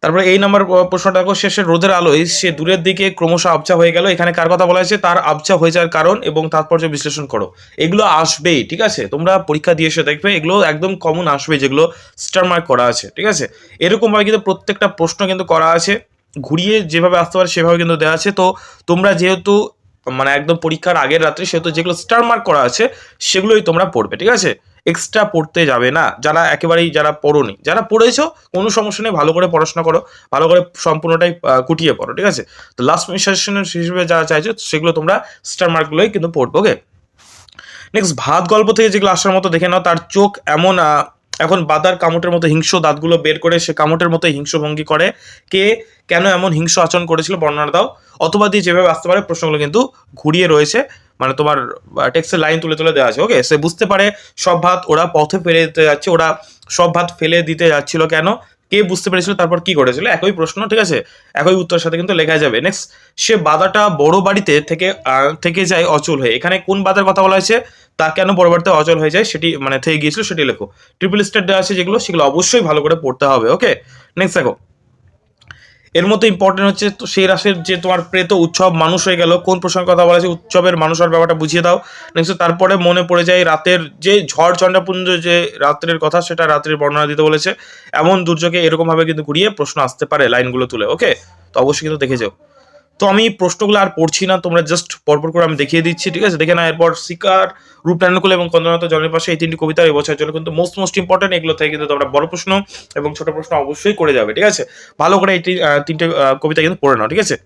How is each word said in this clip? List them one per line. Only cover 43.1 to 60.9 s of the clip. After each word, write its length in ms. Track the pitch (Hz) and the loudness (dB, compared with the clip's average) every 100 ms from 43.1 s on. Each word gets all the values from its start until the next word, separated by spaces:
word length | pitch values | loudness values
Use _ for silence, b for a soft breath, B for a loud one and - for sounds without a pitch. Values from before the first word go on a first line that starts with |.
| 170 | 0
বের 200 | 151 156 | 2 0
করে 200 | 165 170 | 0 0
সে 140 | 165 | -2
কামটের 360 | 156 151 165 175 | -2 0 2 0
মতো 200 | 165 170 | 0 0
হিংস্র 300 | 139 143 165 | -2 -4 -4
ভঙ্গি 260 | 151 151 | -4 -6
করে। 280 | 151 151 180 - B B B | -4 0 0 -4 B B B
কে 320 | 190 196 226 B B _ | 0 0 0 B B _
কেন 180 | 170 196 | 0 2
এমন 260 | 180 185 | 0 0
হিংস্র 300 | 156 165 - | -2 -2 0
আচরণ 240 | 165 180 170 | 2 0 -2
করেছিল 300 | 160 156 190 | -4 -2 -2
বর্ণনা 300 | 156 147 147 | -2 0 0
দাও, 300 | 160 240 - b b | 0 -2 -4 b b
অথবা 280 | 160 202 208 | -2 0 0
দিয়ে 140 | 208 | 0
যেভাবে 260 | 180 175 180 | 0 2 2
আসতে 200 | 160 175 | 0 0
পারে 120 | 185 | -2
প্রশ্নগুলো 380 | 196 165 160 151 | 0 -6 -4 -2
কিন্তু 340 | 147 175 269 b b - | -2 0 -2 b b -6
ঘুরিয়ে 300 | 151 165 180 | -2 2 4
রয়েছে, 360 | 151 151 226 277 B B _ | 4 2 0 -4 B B _
মানে 140 | 131 | -6
তোমার, 240 | 131 151 147 | -2 0 0
আহ, 500 | 120 - - - 131 | -4 -12 -12 -4 -2
টেক্সটের 320 | 127 160 180 | -2 -2 -2
লাইন 200 | 156 165 | 0 -2
তুলে 160 | 160 156 | -2 -2
তুলে 160 | 160 | 0
দেওয়া 160 | 143 127 | 2 0
আছে। 140 | 110 | 2
ওকে, 200 | 202 180 | 0 2
সে 140 | 127 156 | 2 0
বুঝতে 300 | 160 165 208 | 0 -2 0
পারে 260 | 196 202 202 B - | 2 0 -2 B -6
সব 260 | - 175 | -2 0
ভাত 200 | 175 180 - | 2 0 0
ওরা 200 | 156 170 | 0 2
পথে 320 | 165 151 190 | 0 0 -2
ফেলে 280 | 170 165 160 | 0 0 0
দিতে 180 | 160 | 2
যাচ্ছে, 260 | 156 147 - | 2 2 -2
ওরা 280 | 170 160 156 B B _ | -2 -2 -4 B B _
সব 260 | - 175 | -2 -2
ভাত 220 | 170 175 - | 0 -4 -4
ফেলে 240 | 160 170 | -2 0
দিতে 260 | 160 160 170 | -2 0 2
যাচ্ছিল 380 | 147 139 165 160 | 0 -2 -2 0
কেন, 280 | 160 165 233 b b _ | 0 0 -4 b b _
কে 120 | 202 | -2
বুঝতে 280 | 196 185 - | 0 -2 -2
পেরেছিল, 240 | 185 180 | -2 -2
তারপর 260 | 202 175 175 | -2 0 0
কি 140 | 170 | -2
ঘটেছিল, 320 | 165 127 123 208 | 0 2 0 -2
একই 260 | 170 190 | -2 -2
প্রশ্ন, 360 | 185 160 - 214 | -2 -4 -4 -2
ঠিক 100 | 214 | 0
আছে, 260 | 202 | 0